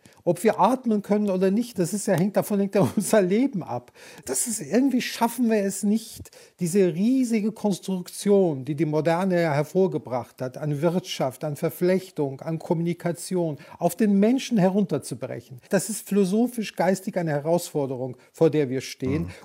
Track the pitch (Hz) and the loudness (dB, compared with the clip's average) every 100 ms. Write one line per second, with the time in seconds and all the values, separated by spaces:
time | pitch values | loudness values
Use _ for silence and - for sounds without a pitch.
0 | - _ - 170 226 - 185 254 240 208 | -20 _ -2 0 2 4 4 2 0 0
1 | - 208 208 185 190 202 233 - 170 208 | 2 0 0 2 2 2 -2 -2 -2 -2
2 | - 170 196 196 - 202 196 208 196 202 | 0 2 2 2 0 0 0 2 2 0
3 | 196 220 185 202 277 220 131 123 - - | 2 2 4 2 0 -2 -6 -8 -10 -20
4 | - - - - - 208 143 202 277 247 | -20 -16 -8 -4 -4 -4 0 2 2 2
5 | - - 226 233 233 220 196 196 202 220 | -2 0 -2 0 0 2 0 -2 0 -2
6 | - - - - - - 180 196 180 160 | -2 -16 -18 -20 -18 -6 0 2 2 2
7 | 214 262 247 226 214 208 208 185 - 190 | 2 2 2 0 -2 -2 -2 -2 -4 -6
8 | 175 - 202 202 185 139 131 147 156 151 | -8 -4 2 4 4 0 -4 -2 0 0
9 | 156 165 190 175 165 143 147 180 190 147 | 2 2 2 2 2 0 0 2 0 0
10 | 110 123 117 - 131 - 147 143 165 175 | -4 -6 -6 -10 -10 -6 -4 0 0 0
11 | - - 139 - 156 143 165 - 180 185 | -4 -4 -4 -4 -8 -4 -4 0 2 0
12 | 185 - 139 135 - 160 - 165 170 170 | -2 -4 -4 -4 -6 -6 -2 -2 -2 -2
13 | 175 165 - 185 165 143 - - 175 - | -4 -6 -4 -2 -2 -4 -12 -2 -2 2
14 | 214 196 214 262 - 233 185 190 202 143 | 2 4 4 2 0 2 4 4 0 -2
15 | - 127 127 127 - 123 - 202 - 208 | -4 -10 -8 -10 -12 -18 -2 -2 -2 -8
16 | - 202 190 208 240 240 208 - 175 190 | -2 0 2 2 0 -2 -6 -2 0 0
17 | - 190 170 147 151 170 - 156 135 131 | -2 -4 -2 -2 0 0 0 -4 -4 -4
18 | 127 123 _ - 160 151 135 131 - - | -8 -10 _ 2 2 4 0 -2 -6 -6
19 | 131 147 170 - | -4 -2 -4 -10